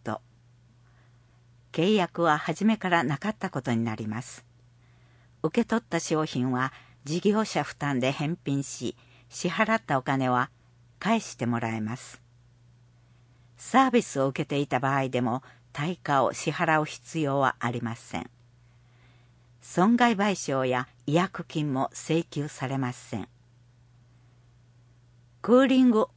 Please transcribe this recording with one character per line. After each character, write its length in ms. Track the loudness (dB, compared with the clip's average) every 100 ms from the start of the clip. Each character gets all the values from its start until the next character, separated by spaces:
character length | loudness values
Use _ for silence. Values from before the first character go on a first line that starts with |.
と、 180 | -8 -8 -10 _ _ _ _ _ _ _ _ _ _ _ _ -20 _
契 240 | 0 2 2
約 260 | 0 0
は 160 | 2 2
初 280 | 0 0 2
め 120 | 2
か 120 | 2
ら 140 | 2
な 140 | 2 -2
か 120 | -4
っ 60 | -6
た 120 | -6
こ 120 | -4
と 120 | -2
に 100 | 0
な 120 | 0 -4
り 120 | -6
ま 140 | -6
す。 240 | -8 -14 -18 _ _ _ _ _ _ _ _ _
受 200 | -2 0
け 40 | 0
取 120 | -2
っ 40 |
た 160 | -2 -4
商 260 | 0 -2 0
品 260 | -2 -2
は 220 | 0 -2 -6 -20 -18 -6
事 160 | 0
業 240 | 2 2 0
者 180 | -2
負 140 | -4 -4
担 220 | -2 0
で 120 | 0
返 260 | 0 -4 -4
品 200 | -2 -4
し、 320 | -4 -6 -8 -8 _ -20 _
支 180 | -6 -4
払 280 | 0 0 0
っ 60 | 0
た 120 | -2
お 40 |
金 280 | 0 0 2
は 200 | 0 -2 _ _ _ _ _
返 200 | -2 -2
し 160 | -2 -6
て 100 | -2
も 140 | -2
ら 100 | -2
え 120 | -4
ま 140 | -6 -8
す。 260 | -12 -18 _ _ _ _ _ _ _ _ _ _ _ _ _ -16
サ 300 | 0 4 6
ー 40 |
ビ 100 | 4
ス 180 | 2 0
を 80 | 0
受 160 | 0
け 60 | -2
て 100 | -2
い 80 | 0
た 120 | 0
場 160 | 0 0
合 140 | 0
で 120 | 0
も、 220 | 0 -2 -6 -20 _
対 240 | -6 -6 -6
価 260 | 0 2
を 100 | 2
支 160 | 0 -6
払 320 | -2 2 2
う 40 | 0
必 340 | -8 -8 -2
要 200 | 0 2
は 160 | 0 0
あ 100 | -4
り 120 | -4
ま 140 | -6 -8
せ 220 | -8 -10
ん。 100 | -10 _ _ _ _ _ _ _ -20 _ _ _ _ _
損 340 | -6 2 4 4
害 200 | 4 2
賠 160 | 0
償 340 | 0 -2 0 0
や 220 | 0 -4 _ 0
違 100 | 0
約 280 | 0 -6
金 300 | -8 -4 -2
も 180 | -2 -4
請 300 | -6 -2 -2
求 240 | -2 -6 -6
さ 200 | -6 -6
れ 100 | -2
ま 160 | -4
せ 260 | -6 -10 -10
ん。 80 | -10 _ _ _ _ _ _ _ _ _ _ _ _ _ _ _ _ _ _ _ _ _
ク 200 | 4 6
ー 60 | 8
リ 160 | 6
ン 80 | 6
グ 160 | 6 2